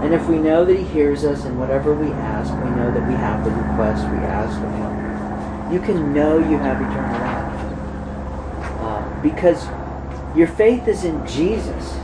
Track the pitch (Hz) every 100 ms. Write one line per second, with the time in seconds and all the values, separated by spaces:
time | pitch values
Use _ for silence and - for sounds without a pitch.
0 | 143 165 - 160 156 160 180 185 180 156
1 | 143 143 147 143 - 123 131 135 147 147
2 | 147 135 110 107 107 - 127 - - -
3 | - - - 107 113 110 107 - 107 107
4 | 107 104 104 107 214 - - - - -
5 | - - - - - - - 180 196 180
6 | 147 143 151 160 156 147 135 131 135 135
7 | 127 - - - - - - - - -
8 | - - - - - - - - 110 107
9 | 107 - 147 160 180 160 - - - -
10 | - - - 156 165 - 220 247 226 202
11 | 175 151 127 123 175 220 - 185 - -